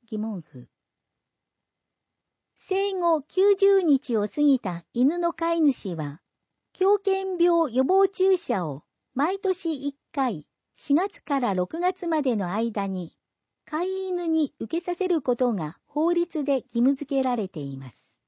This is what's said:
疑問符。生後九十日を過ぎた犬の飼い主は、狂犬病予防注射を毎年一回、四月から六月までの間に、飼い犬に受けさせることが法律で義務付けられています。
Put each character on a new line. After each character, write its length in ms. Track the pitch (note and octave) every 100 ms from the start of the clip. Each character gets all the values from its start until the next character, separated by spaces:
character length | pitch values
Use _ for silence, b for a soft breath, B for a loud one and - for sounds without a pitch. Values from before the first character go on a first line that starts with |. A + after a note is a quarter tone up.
| _
疑 100 | G#3+
問 240 | A3 G3
符。 280 | - C3+ A#2+ _ _ _ _ _ _ _ _ _ _ _ _ _ _ _ _ _ _ _
生 380 | - F#4+ G4+
後 260 | F#4+ F4 D#4+
九 360 | - - G4 F#4+
十 260 | G4 G4
日 340 | F4 C#4 - A3+
を 100 | G#3
過 140 | -
ぎ 180 | D4 C4
た 280 | F#3+ E3+ _
犬 240 | A#3 C4 F4
の 160 | E4+
飼 200 | E4 E4
い 60 | E4+
主 360 | D4+ B3+ G3+ E3
は、 260 | D3 D3 _ _ _ _ _
狂 260 | _ F#4 G4+
犬 380 | G4 F#4+ F#4+ F4+
病 340 | F4 E4+ D#4
予 120 | A#3
防 240 | C4+ F#4+ G4
注 280 | - F#4+ F#4+
射 300 | - G#3 E3
を 160 | C#3 _ _ _
毎 240 | - D#4 G4
年 480 | F#4+ F4+ E4 D4+ C#4
一 100 | - _
回、 380 | - C4 E3+ - _ _
四 200 | _ -
月 280 | C#4+ G4 -
か 160 | - C#4
ら 160 | B3
六 240 | F#3 F#3 E4
月 300 | F4 F#4 E4+
ま 120 | D#4+
で 140 | C#4
の 160 | A3 F3+
間 380 | G3 A#3 G#3 G3
に、 280 | F#3+ E3+ _ _ _ _ _
飼 200 | - D4+
い 240 | F#4 F#4+ F#4+
犬 180 | F4+ E4+
に 260 | D#4+ D4+ _
受 220 | A3+ E4+
け 40 |
さ 120 | - F4+
せ 100 | F#4
る 160 | E4
こ 140 | C4 B3
と 160 | B3
が 260 | G#3 D3+ - _
法 260 | - E4
律 300 | F4 F4 D#4
で 200 | C#4 C4+
義 20 | -
務 240 | A#3 B3 C#4
付 220 | C#4 C4+
け 40 |
ら 140 | C4 A#3+
れ 100 | F#3+
て 140 | -
い 160 | C#3 C3+
ま 160 | C3+
す。 280 | - _ _